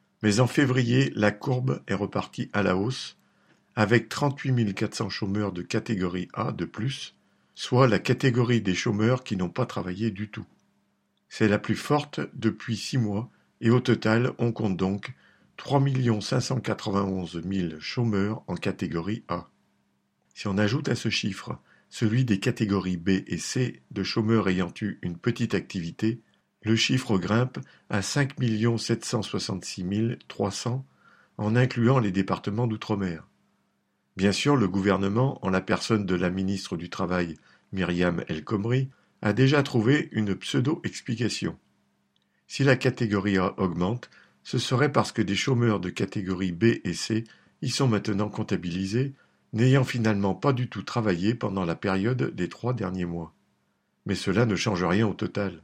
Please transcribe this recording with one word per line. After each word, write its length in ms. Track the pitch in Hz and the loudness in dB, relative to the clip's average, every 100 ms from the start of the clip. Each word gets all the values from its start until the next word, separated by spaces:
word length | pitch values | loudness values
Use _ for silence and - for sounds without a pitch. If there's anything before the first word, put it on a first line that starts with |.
| _ - | _ -2
mais 160 | 107 101 | 2 4
en 80 | 123 | 4
février, 640 | - 135 127 120 123 139 - | 4 2 2 2 4 2 4
la 160 | 104 | 2
courbe 500 | 104 135 127 127 - - | 2 -2 -2 -2 -4 -4
est 80 | 95 | -4
repartie 540 | 101 104 - - - | -2 -4 -6 -8 -4
à 80 | 104 | 0
la 140 | 95 92 | 0 0
hausse, 400 | 107 131 - - _ _ _ _ _ - | -2 -4 -10 -14 _ _ _ _ _ 0
avec 320 | 101 117 - | 4 4 2
trente-huit 440 | - 143 139 135 | -2 -2 -2 -2
mille 220 | 123 107 | 2 0
quatre 220 | 95 104 - | 0 -4 -4
cents 140 | 104 | -6
chômeurs 420 | - 98 101 104 | -4 -4 -2 -2
de 100 | 90 | -4
catégorie 680 | 90 110 - 104 90 90 90 | -4 -4 -2 -2 -2 -4 -8
A 180 | - 110 | -6 -6
de 140 | - 85 | -4 -8
plus, 500 | - 120 135 - _ _ _ _ - | -4 -6 -6 -12 _ _ _ _ -14
soit 320 | - 123 131 | 0 4 6
la 120 | 98 | 4
catégorie 600 | - 123 135 117 120 120 | 2 2 2 2 2 2
des 140 | 101 87 | 2 -2
chômeurs 480 | 120 104 110 127 | 0 2 2 2
qui 120 | - 98 | -2 -4
n'ont 140 | 90 | -4
pas 160 | 104 120 | -2 -4
travaillé 460 | 101 90 90 113 | -4 -6 -4 -4
du 180 | 95 107 | -4 -10
tout. 160 | - 92 _ _ _ _ _ _ _ _ | -10 -14 _ _ _ _ _ _ _ _
C'est 200 | - 107 | 2 4
la 120 | 104 | 4
plus 160 | - - | 0 -4
forte 440 | - 147 147 - - | 2 0 0 -8 -8
depuis 440 | 135 113 110 - 110 | 0 0 0 -6 -6
six 200 | - 131 | -2 0
mois, 320 | 107 101 127 _ _ - | 0 -2 -6 _ _ -2
et 80 | 117 | 4
au 100 | 123 | 4
total, 540 | 123 113 110 113 131 - | 6 2 4 2 2 0
on 140 | 120 | -2
compte 260 | 113 110 90 | 0 -2 0
donc 360 | 92 101 - - _ _ _ - | 0 -2 -6 -16 _ _ _ -16
trois 220 | - 139 | 0 2
millions 420 | 139 131 120 107 | 2 2 2 0
cinq 200 | - 117 | 0 -2
cent 180 | - 120 | -2 -4
quatre-vingt-onze 840 | 107 104 110 98 98 95 85 85 | -4 -4 -2 -2 0 -2 -6 -8
mille 340 | 87 98 85 78 | -4 -2 -2 -6
chômeurs 640 | - - 117 101 101 110 - | -8 -4 0 0 -2 -4 -8
en 80 | 87 | -6
catégorie 680 | 101 95 87 82 87 110 - | -4 -4 -4 -4 -4 -6 -6
A. 220 | 87 - _ _ _ _ _ _ _ _ | -8 -8 _ _ _ _ _ _ _ _
Si 140 | - 104 | -10 -4
on 100 | 98 | 2
ajoute 300 | 104 131 - | 2 0 -2
à 80 | 120 | -2
ce 140 | 113 | -2
chiffre 500 | - 107 95 - - _ _ _ | -2 -4 -6 -10 -14 _ _ _
celui 340 | - 110 120 | -2 2 2
des 160 | 127 98 | 2 2
catégories 580 | 123 - 107 98 92 90 | 0 0 0 0 0 -2
B 120 | 87 95 - | 2 0 0
et 100 | 85 | -6
C 440 | - 127 123 - _ | -4 -2 -2 -4 _
de 100 | - | -6
chômeurs 460 | 95 - 107 113 95 | -2 0 2 4 4
ayant 240 | 90 87 - | 0 -2 -4
eu 160 | 104 - | -6 -4
une 160 | 90 85 | -8 -4
petite 360 | 120 117 113 | -4 -2 0
activité, 680 | 95 - 98 82 - 107 123 _ _ _ _ | -2 -2 -6 -6 -2 -2 -2 _ _ _ _
le 120 | 110 113 | 0 2
chiffre 420 | - 131 - 98 | 2 0 2 0
grimpe 420 | 85 110 131 - - - - | 2 0 0 -4 -14 -20 -6
à 120 | 104 | -4
cinq 380 | - 147 131 - | -2 0 -2 0
millions 380 | 123 107 117 117 | -2 2 0 0
sept 260 | - 113 | -2 -4
cent 180 | - 120 | -2 -4
soixante-six 600 | 98 101 - 92 - - | -4 -6 -4 -6 -8 -8
mille 340 | 90 101 113 - - | -4 0 0 -4 -12
trois 240 | - 104 | -4 -4
cents 340 | - 117 131 135 _ _ _ _ - | -2 -4 -6 -8 _ _ _ _ -6
en 180 | 107 117 | 0 4
incluant 440 | 127 120 117 135 | 4 4 4 4
les 120 | 104 | 2
départements 560 | 92 95 90 - 101 120 | 0 0 -2 -2 -2 -2
d'outre-mer. 600 | 107 - 101 92 80 - _ _ _ _ _ _ _ _ - | -2 -2 -2 -2 -6 -12 _ _ _ _ _ _ _ _ 0
Bien 160 | 98 | 2
sûr, 240 | 98 143 143 | 4 4 4
le 120 | 98 | 4
gouvernement, 800 | 98 98 95 98 107 135 - 95 | 2 2 2 2 2 2 0 0
en 40 | |
la 120 | 95 | 0
personne 440 | - 95 - 110 95 | 0 -2 2 0 2
de 100 | 90 | 0
la 140 | 90 | 0
ministre 480 | 95 95 98 - 87 | 0 -2 -4 -4 -8
du 120 | 87 | -8
Travail, 460 | - 90 90 85 78 _ _ _ | -6 -2 0 -2 -6 _ _ _
Myriam 520 | 95 87 87 90 85 - | -4 -2 2 2 0 -4
El 160 | 78 | -8
Khomri, 460 | 76 107 110 131 135 - _ _ | -4 -2 0 0 0 -6 _ _
a 120 | 104 | -2
déjà 300 | 104 131 147 | 4 4 4
trouvé 460 | 139 120 110 147 - | 2 2 4 2 2
une 240 | 110 104 90 | -2 -2 -2
pseudo-explication. 1200 | - 139 127 165 110 - - 117 110 - 92 80 _ _ _ _ _ _ _ _ _ | -2 -2 0 -2 -6 -10 -8 -2 -2 -2 -6 -8 _ _ _ _ _ _ _ _ _
Si 160 | - | 0
la 120 | 135 127 | 4 6
catégorie 600 | 127 - 113 101 101 95 | 4 0 0 2 2 4
A 160 | 95 - | 2 2
augmente, 500 | 95 82 90 123 - - _ _ | 0 2 0 -2 -8 -20 _ _
ce 160 | - 131 | -6 -4
serait 320 | - 127 147 | 0 2 4
parce 200 | 123 104 | 2 0
que 100 | - | 0
des 140 | 95 98 | 0 0
chômeurs 440 | - 120 120 101 | 0 2 2 2
de 100 | 90 | -2
catégorie 600 | - 107 107 92 92 95 | -4 -4 -4 -4 -2 -2
B 280 | 85 113 120 | 4 4 4
et 100 | 90 | -2
C 300 | 85 - 110 113 - _ - | -6 -2 -2 -4 -16 _ -8
y 80 | 135 | -6
sont 180 | - 135 | 0 2
maintenant 420 | 104 104 98 104 | 2 0 -2 -2
comptabilisés, 840 | - 104 92 85 87 95 113 135 - _ _ _ | -4 -4 -2 -2 -4 -2 -2 -2 -6 _ _ _
n'ayant 300 | 110 127 135 | 2 6 6
finalement 520 | 127 123 110 101 98 90 | 4 0 2 2 0 0
pas 180 | 143 | 0
du 160 | 123 127 | 0 -2
tout 140 | 101 | -6
travaillé 520 | 95 120 107 85 101 117 | -6 -2 0 2 0 0
pendant 300 | 110 95 85 | -2 -2 -2
la 100 | 80 | -2
période 600 | 101 95 107 127 117 90 | -2 0 0 0 -2 -2
des 140 | 87 | -6
trois 240 | - 120 | -4 -4
derniers 320 | 120 92 92 87 | -4 -4 -4 -4
mois. 280 | 85 80 _ _ _ _ _ _ _ 101 | -6 -8 _ _ _ _ _ _ _ -4
Mais 100 | 95 | -4
cela 300 | - 92 120 | 0 2 2
ne 100 | 90 | 2
change 280 | 113 90 | 0 0
rien 240 | 87 95 110 | 2 2 2
au 60 | |
total. 480 | 87 98 - 98 85 | 0 -6 -4 -6 -8